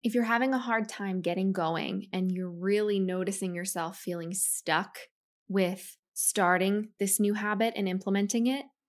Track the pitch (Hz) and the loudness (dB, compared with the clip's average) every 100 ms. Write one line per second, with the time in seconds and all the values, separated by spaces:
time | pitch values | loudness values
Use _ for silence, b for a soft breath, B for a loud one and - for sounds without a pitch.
0 | 233 240 226 233 262 254 240 226 220 - | 0 0 2 2 4 0 0 -2 -2 -4
1 | 196 185 170 175 190 190 160 165 - 190 | -4 -2 -2 0 0 2 0 0 -2 -4
2 | 196 185 185 185 180 175 185 208 208 202 | -4 -4 -2 -2 -6 -4 0 2 2 2
3 | 185 185 185 190 185 175 185 175 165 190 | 0 0 -2 -2 -4 -4 -6 -4 -6 -6
4 | - 170 165 190 - - - 160 202 - | -8 -6 -6 -2 -2 -2 0 0 0 -12
5 | - _ _ _ _ 196 180 185 - - | -20 _ _ _ _ 2 2 0 -12 -18
6 | _ - - - 180 180 190 208 214 _ | _ -4 -2 2 4 4 4 0 -2 _
7 | 196 - 202 208 208 208 226 226 190 185 | -2 2 2 2 0 2 0 0 -2 -2
8 | 196 196 202 233 240 269 277 _ | 0 2 2 2 2 0 -6 _